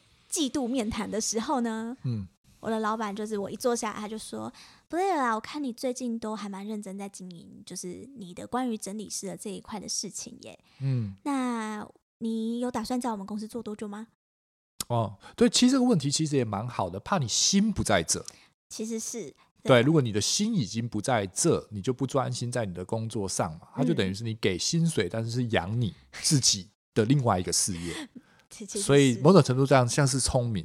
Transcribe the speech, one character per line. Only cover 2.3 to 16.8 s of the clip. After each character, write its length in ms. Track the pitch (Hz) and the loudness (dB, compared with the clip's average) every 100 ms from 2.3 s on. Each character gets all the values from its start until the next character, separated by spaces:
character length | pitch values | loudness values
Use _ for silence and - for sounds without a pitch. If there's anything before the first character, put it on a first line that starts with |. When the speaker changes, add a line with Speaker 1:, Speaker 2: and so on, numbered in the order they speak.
| _ _ _ | _ _ _
Speaker 1:
我 100 | - | -4
的 100 | 220 | -2
老 160 | 214 220 | -2 -2
板 180 | 214 | -4
就 120 | 202 214 | -6 -6
是 100 | 214 | -4
我 140 | 196 | -6
一 60 | 226 | -2
坐 200 | 254 233 | 0 0
下 160 | 220 | -2
来， 80 | 208 | -8
他 80 | 214 | -10
就 80 | 220 | -10
说： 340 | - 220 220 - - - _ | -10 -10 -10 -12 -20 -20 _
“Blair 300 | 320 392 339 | -2 0 2
啊， 160 | 247 | 0
我 60 | 220 | -2
看 220 | - 294 | -4 -6
你 80 | 285 | -6
最 220 | 226 262 | -4 -6
近 260 | 247 247 226 | -4 -4 -4
都 160 | 214 | -6
还 140 | 214 208 | -8 -8
蛮 180 | 196 202 | -10 -8
认 140 | 214 | -8
真 160 | 202 190 | -10 -10
在 100 | 196 | -12
经 240 | - 185 | -12 -16
营， 320 | 175 - 196 202 | -16 -18 -20 -14
就 100 | 180 | -10
是 320 | 180 180 214 277 | -10 -10 -14 -16
你 160 | 185 | -14
的 140 | 175 - | -14 -6
关 240 | 240 254 | -2 -2
于 80 | 220 | -4
整 180 | - 208 | -6 -10
理 140 | 185 | -8
师 160 | - 196 | -8 -8
的 100 | 170 | -10
这 140 | 220 | -10
一 100 | 185 | -10
块 180 | - 208 | -10 -10
的 80 | 180 | -6
事 220 | - 196 | -6 -6
情 300 | - - - | -10 -14 -14
耶。 160 | 110 - _ - | -18 -20 _ -6
Speaker 2:
嗯。 340 | 135 127 107 98 | -2 0 -2 -6
Speaker 1:
那 640 | 294 277 254 233 214 214 - - _ _ | -4 -2 -2 -4 -6 -8 -12 -18 _ _
你 420 | 226 226 226 233 | -4 -2 -2 -2
有 100 | 247 | -2
打 120 | 247 | -2
算 160 | 214 254 | -2 -2
在 120 | 247 | -2
我 60 | 214 | -4
们 100 | 190 | -6
公 120 | 214 | -8
司 80 | 214 | -8
做 160 | 240 | -8
多 140 | 214 208 | -10 -10
久 100 | 214 | -10
吗？” 200 | 202 220 _ _ _ _ _ _ - - | -10 -14 _ _ _ _ _ _ -10 -2
Speaker 2:
哦， 300 | 120 104 101 - - | 0 0 -6 -12 4
对， 100 | 240 | 4
其 160 | - 247 | 6 6
实 60 | |
这 60 | 269 | 6
个 60 | |
问 140 | 247 208 | 4 4
题 120 | 135 | 2
其 140 | 139 | 0
实 120 | 156 143 | 2 2
也 80 | |
蛮 220 | 117 101 120 | 2 -2 -4
好 220 | 117 | -2